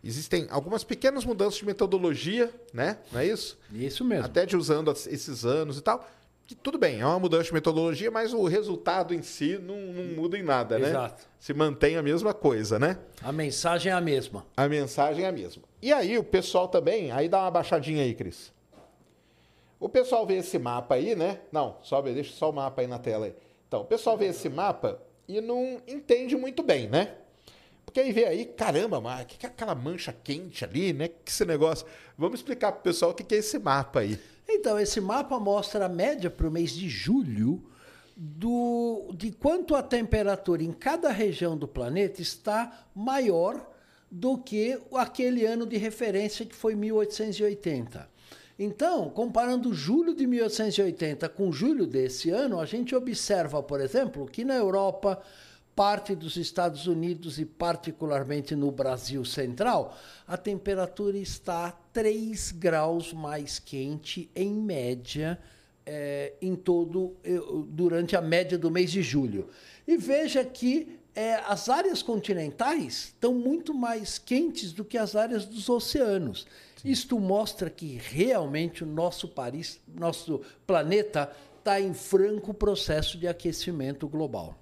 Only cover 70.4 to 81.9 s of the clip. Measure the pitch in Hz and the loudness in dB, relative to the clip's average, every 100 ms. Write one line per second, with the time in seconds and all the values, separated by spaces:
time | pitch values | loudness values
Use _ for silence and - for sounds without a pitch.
70.4 | 254 - 247 285 311 - _ - 220 220 | 0 0 0 2 -2 -14 _ -4 0 0
71.4 | - 202 226 277 381 330 - 226 196 180 | 0 -2 2 2 2 0 -2 -2 0 -2
72.4 | 151 - 247 320 143 - - _ 233 247 | -2 -2 0 0 -2 -6 -10 _ 0 2
73.4 | 240 330 320 285 240 226 208 - - 254 | 2 0 -2 -2 -2 -2 -6 -10 0 2
74.4 | 330 - 185 160 208 240 214 208 226 226 | 2 -2 -8 -8 -4 -2 0 2 2 0
75.4 | 196 226 202 240 226 294 233 196 147 92 | -4 -8 0 0 2 2 2 2 0 -6
76.4 | - - - - 269 254 - 240 190 202 | -14 -20 -20 -10 -2 0 0 0 2 2
77.4 | 214 - 170 - 156 120 - 135 226 226 | 0 -4 -6 -6 -10 -10 -8 0 2 2
78.4 | 147 147 170 165 160 156 175 - 170 - | 0 -2 -2 -4 -6 -2 -2 -2 -10 -8
79.4 | 123 143 160 - - 165 170 160 - 147 | -6 -8 -10 -14 -18 -4 -2 -2 -4 -4
80.4 | - - - 175 151 208 208 156 143 - | -4 -14 2 2 4 2 2 -2 -2 -8
81.4 | - - 214 196 196 | -20 -6 0 2 2